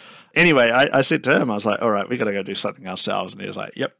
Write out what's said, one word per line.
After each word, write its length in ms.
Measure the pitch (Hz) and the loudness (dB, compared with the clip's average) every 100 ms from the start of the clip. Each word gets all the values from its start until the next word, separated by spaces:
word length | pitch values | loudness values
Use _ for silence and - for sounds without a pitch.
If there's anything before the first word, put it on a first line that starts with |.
| - - - | -16 -20 -6
Anyway, 360 | - 175 143 117 | 2 4 6 4
I, 260 | 120 143 139 | 4 2 4
I 20 | |
said 200 | 131 160 | 2 2
to 160 | 127 165 | 2 0
him, 80 | 147 | 0
I 20 | |
was 120 | 104 107 | -2 -2
like, 140 | 104 | 0
"All 100 | 113 | 0
right, 160 | 104 98 | -2 -2
we 80 | 123 | -4
gotta 160 | 110 | -4
go 100 | 98 | -4
do 140 | 98 98 | -6 -4
something 320 | 104 95 95 | -4 -6 -8
ourselves." 440 | 95 - 101 92 | -2 0 0 -6
And 80 | - | -10
he 60 | 98 | -12
was 100 | 98 | -12
like, 200 | - - | -12 -8
"Yep, 180 | 131 _ | -8 _